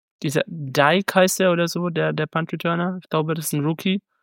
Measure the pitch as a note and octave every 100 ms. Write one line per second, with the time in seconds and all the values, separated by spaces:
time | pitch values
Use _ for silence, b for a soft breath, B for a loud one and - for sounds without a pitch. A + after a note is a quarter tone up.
0 | _ - D#3 D3 - E3 C3+ C3 C#3+ F3+
1 | F#3+ F#3+ F#3 - F#3+ E3+ E3+ F3 F3 D#3+
2 | D#3 D#3 D#3 E3 E3 D#3+ E3+ E3+ F3 F#3
3 | - D#3+ D#3 D#3+ D#3 D3+ D3 E3 F#3+ G3
4 | _ _